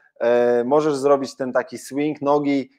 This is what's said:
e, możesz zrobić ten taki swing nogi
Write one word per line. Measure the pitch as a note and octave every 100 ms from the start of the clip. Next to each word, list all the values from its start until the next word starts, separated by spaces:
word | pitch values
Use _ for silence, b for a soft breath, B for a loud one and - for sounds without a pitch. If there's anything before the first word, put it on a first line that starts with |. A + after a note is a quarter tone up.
| b _
e, | A#2 A#2+ A#2+ A#2+
możesz | A#2+ D3 D#3 C#3
zrobić | C#3 C#3+ C3 -
ten | C3
taki | B2+ A#2+ A#2
swing | - C3+ D3 D3+
nogi | C#3 D3 C#3+ C#3 B2+